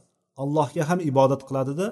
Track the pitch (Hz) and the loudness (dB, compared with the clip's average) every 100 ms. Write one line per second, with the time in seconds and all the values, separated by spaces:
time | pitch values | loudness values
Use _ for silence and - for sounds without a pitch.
0 | _ _ _ - 139 151 143 170 151 180 | _ _ _ -8 -4 0 -2 -2 -2 0
1 | 156 135 135 135 - 135 131 143 202 | 2 4 4 2 -4 -4 -2 -2 -4